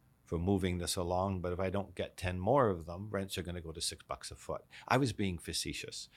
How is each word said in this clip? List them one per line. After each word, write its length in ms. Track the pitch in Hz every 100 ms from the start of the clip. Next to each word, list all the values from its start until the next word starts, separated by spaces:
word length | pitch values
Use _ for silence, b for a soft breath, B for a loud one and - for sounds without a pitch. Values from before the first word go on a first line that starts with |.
| _ _
for 140 | - 82
moving 400 | 87 101 92 87
this 180 | 85 -
along, 440 | 87 90 98 95
but 120 | 87
if 80 | 87
I 100 | 95
don't 240 | 98 95
get 220 | 92 90 -
ten 220 | 92 90
more 300 | 98 143 113
of 180 | 87 80
them, 220 | 87 107
rents 280 | 101 95 -
are 40 |
gonna 180 | 87 87
go 120 | 80
to 80 | 80
six 240 | - 78
bucks 280 | - 71 -
a 40 | -
foot. 260 | - 73 - B B
I 80 | 127
was 160 | 135
being 260 | 104 101 85
facetious. 680 | - 82 - - - - -